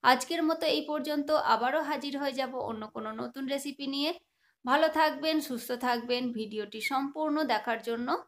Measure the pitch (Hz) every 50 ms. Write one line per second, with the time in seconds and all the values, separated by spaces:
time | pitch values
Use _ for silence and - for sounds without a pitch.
0 | - 247 254 247 - - 330 330 320 311 330 320 330 311 302 302 - 294 302 302
1 | 262 302 294 294 285 294 311 294 - - 226 214 233 254 269 320 311 277 302 277
2 | - 285 277 277 285 277 247 262 262 254 262 254 226 202 226 214 214 220 _ -
3 | 220 214 220 220 247 240 - 269 269 262 277 277 277 285 277 - 285 269 269 277
4 | 285 311 349 - _ _ _ _ _ _ _ _ _ 240 262 302 320 311 311 311
5 | 320 302 277 269 285 320 320 311 302 - 254 233 - - 247 240 254 247 240 240
6 | 233 247 247 247 254 247 233 220 220 214 214 214 208 208 208 220 220 - 277 269
7 | 277 277 285 311 311 311 294 302 311 247 233 214 - 240 226 226 - 233 233 233
8 | 240 247 302 466 -